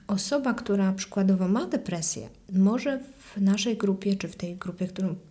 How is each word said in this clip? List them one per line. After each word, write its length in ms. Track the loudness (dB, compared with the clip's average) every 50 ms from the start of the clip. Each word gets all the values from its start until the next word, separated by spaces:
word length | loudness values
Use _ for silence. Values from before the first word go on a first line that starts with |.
| -6 -2
osoba, 460 | -2 0 0 0 0 0 0 0 -2
która 400 | -2 -2 0 2 2 2 2 0
przykładowo 540 | 0 -4 -6 -2 2 4 4 4 4 4 2
ma 180 | 2 2 0
depresję, 640 | 0 -2 -4 -2 -4 -4 -2 0 -2 -2 -2 -8 -12 -14 -20 -10 -2 2
może 460 | 4 4 6 4 2 0 -2 -4 -4
w 420 | -6 -10 -18 -20 -18 -10 -4 0
naszej 360 | 2 4 4 2 2 0 -2 0
grupie, 380 | 2 0 0 0 0 0 0
czy 120 | 0 -2 -6
w 80 | -8
tej 200 | -8 -8 -8 -8
grupie, 320 | -8 -8 -8 -6 -4 -6 -6
którą 280 | -4 -2 -2 -2 -2 -4 -10 -16